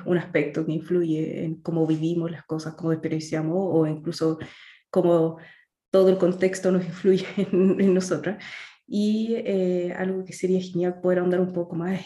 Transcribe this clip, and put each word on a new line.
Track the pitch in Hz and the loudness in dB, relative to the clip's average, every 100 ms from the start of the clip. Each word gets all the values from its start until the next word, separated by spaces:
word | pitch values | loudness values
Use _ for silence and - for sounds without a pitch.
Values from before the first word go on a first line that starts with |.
| - | -2
un | 175 | -2
aspecto | - 156 151 156 160 | 0 -2 0 -2 -2
que | |
influye | 160 - 180 170 156 156 - 160 | -4 -2 0 0 0 -2 -4 -6
en | 160 | -6
cómo | - 165 160 | -4 0 2
vivimos | 156 160 170 170 | 2 0 -2 -4
las | 165 | -8
cosas, | - 156 160 - | -8 -8 -8 -6
cómo | 165 | -2
experienciamos, | 160 160 160 156 156 156 180 | -2 -2 -4 -4 -4 -2 -2
o | 190 160 156 | 2 2 2
incluso | 156 160 170 160 160 - - - - _ | -2 -6 -2 -2 -2 -8 -16 -20 -20 _
cómo | 185 175 170 160 165 - - _ _ _ | 2 4 4 2 -2 -16 -20 _ _ _
todo | 190 190 | 4 6
el | 185 | 6
contexto | 175 180 185 - 185 | 2 2 0 0 0
nos | 185 | 0
influye | 185 - 196 190 - | 0 0 2 2 0
<laughs> | - | -4
en, | 185 180 190 - | 0 4 4 4
en | 196 | 4
nosotras. | 185 185 151 175 214 - - - - _ | 4 2 -2 -4 -6 -12 -16 -18 -20 _
Y, | 208 208 214 220 226 | 0 0 0 0 -2
eh, | 220 196 180 180 175 - | 0 0 0 0 -2 -4
algo | 190 190 185 | -4 -4 -8
que | |
sería | - 185 185 | -6 0 0
genial | 180 170 180 180 | 0 -2 -2 0
poder | 180 180 | 0 2
ahondar | 180 180 | 2 2
un | 185 | 0
poco | 180 175 165 | -2 -4 -4
más | 175 190 | -4 -4